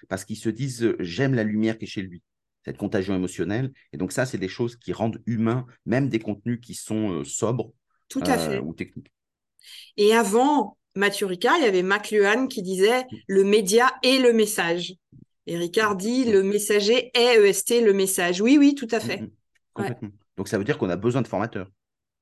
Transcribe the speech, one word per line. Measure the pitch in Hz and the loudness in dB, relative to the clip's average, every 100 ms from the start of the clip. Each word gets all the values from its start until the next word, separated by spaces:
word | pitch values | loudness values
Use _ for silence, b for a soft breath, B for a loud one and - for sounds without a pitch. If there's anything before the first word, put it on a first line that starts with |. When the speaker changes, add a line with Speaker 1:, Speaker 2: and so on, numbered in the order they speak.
| - | -10
Speaker 1:
parce | 95 | -10
qu'ils | - 110 | -8 -8
se | 113 | -6
disent, | - 139 117 | -6 -8 -2
euh, « | 113 - | -2 -2
J'aime | 87 87 135 | -6 -2 -2
la | 127 | 0
lumière | 107 107 110 110 | -2 -2 -2 -4
qui | 101 | -8
est | |
chez | - | -10
lui », | 95 85 _ _ _ _ | -12 -14 _ _ _ _
cette | - - | -14 -8
contagion | 101 101 95 92 | -4 -2 -2 -2
émotionnelle. | 90 - 87 107 131 b b | -4 -4 -4 -4 -6 b b
Et | 73 | -8
donc, | 90 | -6
ça, | - 127 | -4 -4
c'est | 104 | -4
des | 95 | -8
choses | - 117 - | -6 -6 -8
qui | - | -12
rendent | 113 113 110 - | -6 -6 -6 -6
humains, | 117 113 127 127 b - | -2 0 -2 -6 b -4
même | 120 139 | -2 0
des | 113 | -2
contenus | 107 101 120 117 | -4 -8 -6 -8
qui | - | -10
sont, | 90 - 110 107 | -16 -8 -4 -4
euh, | 85 | -4
sobres, | 69 - 110 123 - _ _ _ _ | -8 -4 -4 -2 -6 _ _ _ _
Speaker 2:
Tout | 262 - | -6 -2
à | |
Speaker 1:
euh, | 247 80 | -2 -2
Speaker 2:
fait. | - | -6
Speaker 1:
ou | 76 | -8
techniques. | - - - - _ _ _ _ _ B B B - | -10 -12 -14 -20 _ _ _ _ _ B B B 2
Speaker 2:
Et | 208 | 4
avant | 226 208 220 269 294 214 - _ | 4 4 2 4 2 0 -8 _
Mathieu | 190 202 202 196 | -2 -2 0 -6
Ricard, | 180 240 339 | -2 0 2
il | |
y | 247 | 2
avait | 185 | 2
McLuhan | 185 208 208 214 202 226 262 | 0 -2 0 2 2 2 -2
qui | - | -6
disait, « | 180 185 202 254 254 B - | -6 0 2 2 -4 B 0
Le | 196 | 2
média | 196 214 185 226 247 - | 4 2 4 4 2 2
est | 254 269 | 2 4
le | 247 | 4
message. » | 226 208 - 175 175 175 185 _ - - _ - | 4 2 0 -2 -2 -6 -14 _ -20 -20 _ -10
Et | 170 | -6
Ricard | 170 220 220 196 | -2 0 0 0
dit, | 208 254 240 | -2 0 2
Speaker 1:
Mm. « | |
Speaker 2:
Le | 196 | 4
messager | 190 202 - 208 202 247 - | 4 0 2 2 4 2 0
est | 233 240 226 | 2 4 6
E | |
S | 202 185 | 6 4
T, | - 233 | 2 4
le | 226 | 4
message. » | 196 190 196 175 180 | 4 2 0 0 2
Oui, | 220 294 | 4 8
oui, | 285 277 | 6 4
tout | 226 | -2
à | 226 | -4
fait. | 233 185 | -2 -6
Speaker 1:
Mm, | |
mm. | 110 - _ _ _ - | -8 -16 _ _ _ -6
Speaker 2:
Ouais. | 101 | -6
Speaker 1:
Complètement. | 120 101 98 _ - | -6 -12 -14 _ -10
Donc, | 101 | -4
ça | 107 | -2
veut | |
dire | 98 143 | -2 -2
qu'on | 98 | -2
a | 87 | -2
besoin | 113 127 | 0 -2
de | 117 | -2
formateurs. | 95 107 101 92 _ _ _ _ _ | -4 -4 -6 -12 _ _ _ _ _